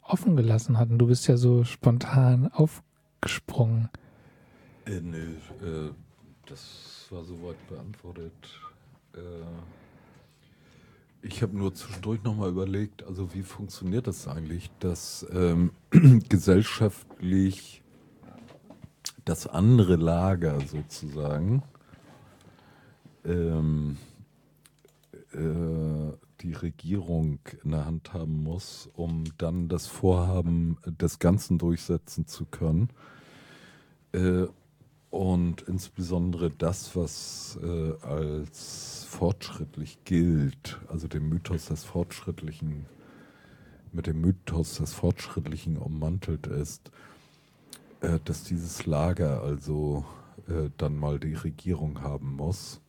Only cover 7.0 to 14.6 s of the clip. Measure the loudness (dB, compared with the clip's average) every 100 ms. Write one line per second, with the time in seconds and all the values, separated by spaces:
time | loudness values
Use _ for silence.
7 | -14 -14 -12 -12 -12 -14 -14 -14 -14 -16
8 | -16 -14 -14 -16 -20 -20 -20 -20 _ -20
9 | _ -18 -14 -14 -12 -14 -16 -20 -20 -20
10 | -20 -20 _ _ _ _ _ -20 -20 -20
11 | _ _ -12 -4 -4 0 -2 -4 -14 -10
12 | -4 -4 -2 -2 -2 -2 -2 -2 -4 -8
13 | -12 -8 -6 -6 -10 -10 -12 -8 -4 -2
14 | -2 -6 -8 -8 -6 -8